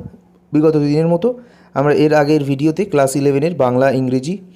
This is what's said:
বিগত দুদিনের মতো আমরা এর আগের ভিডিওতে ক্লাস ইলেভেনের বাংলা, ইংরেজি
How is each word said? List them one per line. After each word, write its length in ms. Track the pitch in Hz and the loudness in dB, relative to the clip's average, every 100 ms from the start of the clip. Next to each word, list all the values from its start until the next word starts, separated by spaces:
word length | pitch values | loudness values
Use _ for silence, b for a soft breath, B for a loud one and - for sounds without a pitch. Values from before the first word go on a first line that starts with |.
| - - _ _ _ | -12 -20 _ _ _
বিগত 200 | 147 156 | 0 2
দুদিনের 360 | 151 147 147 165 | 2 0 0 0
মতো 300 | 170 233 247 B B B | 0 -2 -4 B B B
আমরা 200 | 139 147 | -2 0
এর 200 | 135 151 | 2 2
আগের 300 | 151 143 156 | 2 2 0
ভিডিওতে 400 | 139 135 156 156 | 0 -2 -2 -2
ক্লাস 320 | 202 143 135 - | -2 0 0 0
ইলেভেনের 380 | 139 139 165 | 0 0 -2
বাংলা, 360 | 165 127 123 135 | 0 0 2 2
ইংরেজি 480 | 131 131 127 135 190 - | 0 -2 -2 -4 -8 -12